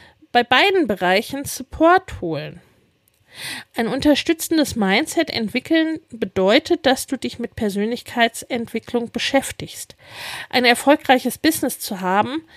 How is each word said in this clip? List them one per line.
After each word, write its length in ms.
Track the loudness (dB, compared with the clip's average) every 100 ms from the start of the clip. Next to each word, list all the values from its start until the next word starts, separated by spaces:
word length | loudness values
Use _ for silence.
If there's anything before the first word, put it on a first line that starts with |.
| -20 _ _
bei 100 | 0
beiden 460 | 4 4 4 2 0
Bereichen 560 | 0 2 2 0 -8
Support 760 | -8 -10 -8 2 4 4 0 -10
holen. 400 | -6 -6 -8 -14 _ _ _ _ _ _ _ -16 -14 -14 -10
Ein 140 | -6 -4
unterstützendes 880 | 0 2 2 2 -2 0 0 0 0
Mindset 520 | 2 2 0 -2 -2
entwickeln 680 | -4 -4 -4 0 0 0 -4 _
bedeutet, 760 | -8 -6 0 4 4 2 0 2
dass 200 | 0 -2
du 100 | -8
dich 240 | -8 -8
mit 160 | -10 -4
Persönlichkeitsentwicklung 1500 | -4 -2 -4 -6 -6 0 0 0 -8 -8 -6 -8 -4 -6 -4
beschäftigst. 880 | -6 0 0 -2 -8 -12 -14 -18 -20 -20 -16 -14 -14 -4
Ein 140 | 2
erfolgreiches 720 | 4 4 4 4 4 2 2 -2
Business 420 | 0 0 -2 -6
zu 200 | -8 -4
haben 440 | 0 2 0 -2 -10